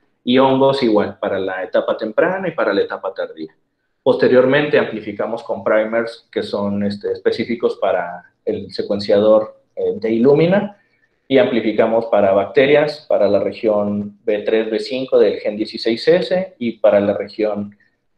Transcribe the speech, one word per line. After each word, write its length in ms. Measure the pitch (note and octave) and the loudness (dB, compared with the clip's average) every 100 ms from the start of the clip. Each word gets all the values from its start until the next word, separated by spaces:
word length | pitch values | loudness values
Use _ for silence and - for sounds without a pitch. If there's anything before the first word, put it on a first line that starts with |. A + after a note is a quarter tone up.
| _ _ | _ _
y 140 | A#2+ B2+ | 0 4
hongos 460 | C3+ C3 C3+ C3+ | 4 4 2 2
igual, 340 | A#2 G#2 F#2 - | 2 2 0 -4
para 220 | G2 G2 | -4 -4
la 240 | F#2+ F#2 | -4 -6
etapa 340 | F#2 A2 A#2 - | -2 -2 -2 -4
temprana 500 | A2 B2 E3 F#3+ F#3 | -4 0 0 -2 -6
y 20 | |
para 240 | - G#2 G2+ | -4 -2 0
la 60 | |
etapa 300 | F2+ F#2+ - | -2 -4 -8
tardía. 460 | - E2+ D#2+ D#2+ _ _ _ _ _ | -8 -10 -10 -16 _ _ _ _ _
Posteriormente, 720 | C3 A#2+ A#2+ B2+ B2+ C#3+ D3 C#3+ | -2 2 4 4 4 2 2 0
amplificamos 640 | A2 G#2+ A2 G#2 A2+ A2+ | 0 -6 -10 -8 -6 -8
con 220 | - G#2 | -8 -6
primers 640 | A2 A2 A2 A#2 A2+ - _ | 0 0 2 -2 -4 -8 _
que 120 | G#2+ | -8
son, 400 | G2+ G#2 G2+ G2+ | -6 -4 -4 -2
este, 280 | G2+ G2+ F#2+ | -4 -4 -6
específicos 640 | - A2+ A#2 A#2 A#2 A#2 - | -4 -2 -2 -4 -2 -2 -2
para 460 | G2 F#2 F2 F2+ - _ G#2+ | -2 -2 -4 -10 -18 _ -8
el 260 | G#2+ F#2+ | -8 -8
secuenciador, 880 | - G#2 G#2 G2+ G2+ G#2+ G#2+ G#2+ - _ - | -10 -6 -6 0 2 6 4 2 -8 _ -6
eh, 200 | F#2 G2+ | -4 -4
de 160 | A2 | -2
Illumina, 640 | A2+ C3 D3 E3+ G3+ G3+ - _ _ _ _ - | 2 4 4 4 2 -2 -10 _ _ _ _ 0
y 120 | C3+ | 2
amplificamos 640 | C3 A#2 G#2+ G#2+ A2+ A2+ - | 2 0 0 0 2 0 2
para 280 | G#2 G2 | 2 4
bacterias, 720 | G2 G2 C#3+ C3+ D3 D3+ - - | 2 2 2 4 4 2 -4 -2
para 180 | G2 G2+ | 0 2
la 120 | G2 | 2
región 800 | G2+ G#2 A2 G#2 G#2 G#2 G#2 - | 0 -2 0 0 -2 -4 -8 -8
B 200 | - G#2 | -4 -2
tres, 260 | A2 A2 A2 | 0 -2 0
B 100 | G#2+ | -4
cinco 380 | - B2+ C3 B2 | -4 -6 0 4
del 220 | G#2 F#2+ | 4 2
gen 180 | A2 G#2 | -4 -6
dieciséis 500 | G#2+ A2+ A2+ A#2 D#3+ | -6 -4 -2 0 2
S 460 | F3+ D#3+ F#3 - - | 2 2 -2 -4 -6
y 140 | A#2+ | -6
para 260 | - G#2+ G2+ | 0 2 4
la 140 | G2+ | 2
región 640 | G2+ G2+ - G#2 G#2 G2+ - _ _ _ | -2 -6 -4 -2 -2 -8 -14 _ _ _